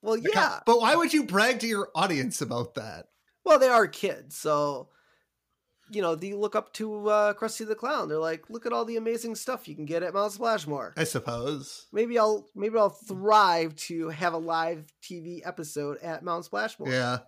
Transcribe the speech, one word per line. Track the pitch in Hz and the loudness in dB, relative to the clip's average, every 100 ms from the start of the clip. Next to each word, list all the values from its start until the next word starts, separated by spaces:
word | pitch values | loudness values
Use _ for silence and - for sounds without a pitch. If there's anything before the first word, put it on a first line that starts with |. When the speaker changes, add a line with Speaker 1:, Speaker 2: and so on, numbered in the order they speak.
Speaker 1:
well, | 208 226 | -2 0
Speaker 2:
I | |
got," | 294 | 2
Speaker 1:
yeah. | 427 311 - - | 2 2 2 4
Speaker 2:
but | 233 | 6
why | 226 320 | 6 4
would | 330 | 4
you | 311 233 | 2 2
brag | 185 233 233 | 4 4 2
to | 226 | 0
your | 208 196 | -2 -2
audience | 156 196 151 127 - | 0 0 2 -2 -4
about | 123 120 120 - | -4 -4 -4 -8
that? | 110 80 - _ _ _ | -10 -14 -18 _ _ _
Speaker 1:
Well, | 370 302 | 4 6
they | 254 | 8
are | 233 180 | 6 4
kids, | - 196 - - - | 0 -4 -4 -12 -6
so, | 156 147 147 143 143 _ _ _ _ _ _ _ _ _ - | 0 2 0 -4 -10 _ _ _ _ _ _ _ _ _ -10
you | 208 | -2
know, | 175 160 | -2 -2
they | 196 | -4
look | 202 208 214 | -4 -2 -2
up | 208 - | -4 -8
to, | 220 208 208 | -6 -2 2
uh, | 214 208 | 4 4
Krusty | 208 220 - 214 | 0 -4 -6 -6
the | 220 | -6
Clown. | 247 294 156 | -2 -2 -2
They're | 151 | -2
like, | 160 160 - | -2 -4 -10
"Look | 226 233 | -8 -4
at | |
all | 233 226 | -2 -2
the | 226 | -4
amazing | 226 226 233 214 | -2 -4 -6 -8
stuff | - 254 - | -6 -8 -8
you | 147 | -12
can | 147 | -4
get | 165 | -4
at | 175 | -2
Mount | 190 208 | -2 -2
Splashmore." | 202 233 214 151 143 101 156 | -2 -2 -2 -2 -6 -6 -4
Speaker 2:
I | |
suppose. | 160 131 117 117 131 147 135 - - | -2 -2 -4 -6 -4 -6 -10 -18 -8
Speaker 1:
Maybe | 202 233 233 | -2 0 2
I'll, | 214 214 202 196 | 2 2 -6 -6
maybe | 208 220 | -2 2
I'll | 202 | 2
thrive | - - 185 202 214 190 170 165 156 - | 0 -12 -2 6 6 6 4 0 -6 -8
to | 170 160 | -6 -6
have | 156 180 | -2 -2
a | 165 | -2
live | 165 165 165 160 151 _ | -2 -2 -2 -4 -12 _
T | - 180 | -16 -14
V | 165 170 | -12 -12
episode | 180 175 147 147 143 147 | -12 -10 -8 -6 -6 -8
at | 170 156 | -8 -8
Mount | 175 170 170 | -4 -6 -4
Splashmore. | 202 214 - 139 | -4 -4 -6 -2
Speaker 2:
Yeah. | 127 123 123 | 0 0 -4